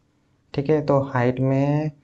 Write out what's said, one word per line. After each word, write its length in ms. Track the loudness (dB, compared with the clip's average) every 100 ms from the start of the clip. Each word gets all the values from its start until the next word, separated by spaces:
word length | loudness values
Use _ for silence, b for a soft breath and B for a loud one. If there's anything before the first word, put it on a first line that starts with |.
| _ _ _ _ _
ठीक 160 | -6 0
है। 140 | 0 2
तो 140 | 0
हाइट 360 | 0 -2 0 0
में 480 | 0 0 0 0 -2 -8